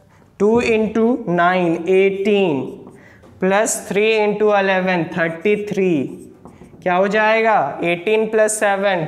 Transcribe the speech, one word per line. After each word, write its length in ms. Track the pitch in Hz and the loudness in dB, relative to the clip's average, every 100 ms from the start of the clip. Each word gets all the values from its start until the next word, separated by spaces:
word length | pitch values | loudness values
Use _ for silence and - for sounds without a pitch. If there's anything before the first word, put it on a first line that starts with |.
| _ _ - - | _ _ -14 -2
टू 200 | 202 233 | 2 2
इंटू 640 | 233 220 208 233 226 262 214 | 2 0 0 0 0 0 -2
नाइन 560 | 175 175 185 175 165 165 | 0 2 2 0 -2 0
एटीन, 720 | 190 196 190 202 202 190 139 123 - - - - - - - | 2 2 0 0 2 2 -2 -6 -12 -20 -20 -20 -20 -20 -4
प्लस 460 | 185 196 226 - - | 0 0 0 -4 -4
थ्री 220 | 196 214 | -2 0
इंटू 420 | 220 208 208 214 202 | 2 0 0 2 2
इलेवन 480 | 196 190 185 180 160 175 | 2 0 0 -2 -2 -2
थर्टी 380 | 170 165 208 208 - | -4 -2 -2 -2 -2
थ्री। 260 | 185 185 156 123 - - - - - - - | -2 0 0 -4 -10 -18 -20 -20 -20 -20 -8
क्या 120 | 180 | -2
हो 140 | 180 202 | 0 0
जाएगा, 680 | 214 214 220 226 202 143 - | 2 2 2 2 2 0 -2
एटीन 420 | 170 175 196 214 220 | -2 -2 0 0 0
प्लस 280 | 220 214 214 | 2 0 0
सेवन 440 | 208 196 202 180 | -2 0 0 -2